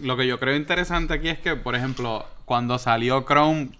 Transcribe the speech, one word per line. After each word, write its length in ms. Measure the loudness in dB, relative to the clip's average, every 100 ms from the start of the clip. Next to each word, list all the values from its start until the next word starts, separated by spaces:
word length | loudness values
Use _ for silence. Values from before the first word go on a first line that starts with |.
lo 160 | -4 0
que 80 | 0
yo 120 | 0
creo 160 | 0
interesante 600 | 0 0 -2 0 -2 0
aquí 160 | -2 -2
es 80 | -2
que, 180 | -4 -4
por 180 | -2
ejemplo, 520 | -2 -2 -4 -4 -4 -8 -12
cuando 340 | -2 0 0 -2
salió 460 | 2 2 2 0 4
Chrome, 440 | 6 6 2 -2 -8